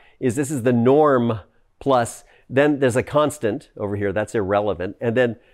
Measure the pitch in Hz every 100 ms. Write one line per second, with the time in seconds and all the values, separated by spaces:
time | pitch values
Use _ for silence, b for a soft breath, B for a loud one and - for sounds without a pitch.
0 | b b 131 117 135 147 120 120 120 143
1 | 151 127 117 107 - _ _ - 139 127
2 | 117 - - b b 123 147 139 131 120
3 | - 147 151 - 110 - - - 104 101
4 | 101 98 107 113 95 101 104 85 95 -
5 | 117 113 123 110 b